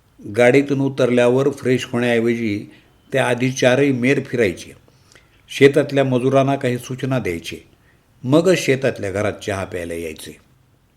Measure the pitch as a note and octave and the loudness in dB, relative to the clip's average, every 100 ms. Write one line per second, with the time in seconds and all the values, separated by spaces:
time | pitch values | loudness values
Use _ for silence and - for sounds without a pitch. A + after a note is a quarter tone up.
0 | _ _ A#2 G#2 B2 C#3 C#3 C3+ C3+ C3 | _ _ -6 2 4 4 2 -2 -2 -2
1 | B2 B2 B2 C3 C#3 - B2 B2+ - A#2+ | 0 2 2 2 0 -2 -2 -2 -2 -2
2 | B2 A#2 A#2 A#2 A2+ G#2 C3 - _ _ | 0 0 0 0 -2 -4 -8 -20 _ _
3 | _ C3+ B2 A#2+ C3 C3 B2+ B2+ C#3+ B2 | _ -2 -2 0 -2 0 2 4 2 2
4 | B2 C3+ - A#2+ G#2 E2 - - _ _ | 0 0 -2 0 0 -2 -12 -20 _ _
5 | _ - _ _ - - C#3 C#3+ C3+ C#3 | _ -20 _ _ -8 4 6 6 0 0
6 | C3+ B2+ C3 C3+ C3+ C3+ B2+ B2 B2 B2+ | 0 0 2 2 2 0 -2 -4 -8 -8
7 | C3 C3 F#2+ E2+ - D#2 - _ _ _ | -4 -4 -4 -6 -8 -16 -18 _ _ _
8 | _ _ B2 D#3 F3 E3+ - C3 B2+ - | _ _ 2 2 4 2 2 0 0 -2
9 | G2+ G2 G#2 - - G2 F#2 F#2 E2+ E2+ | -4 -4 -4 -4 -6 -6 -6 -8 -8 -8
10 | E2 D#2 D#2 - _ _ _ _ _ | -10 -12 -18 -20 _ _ _ _ _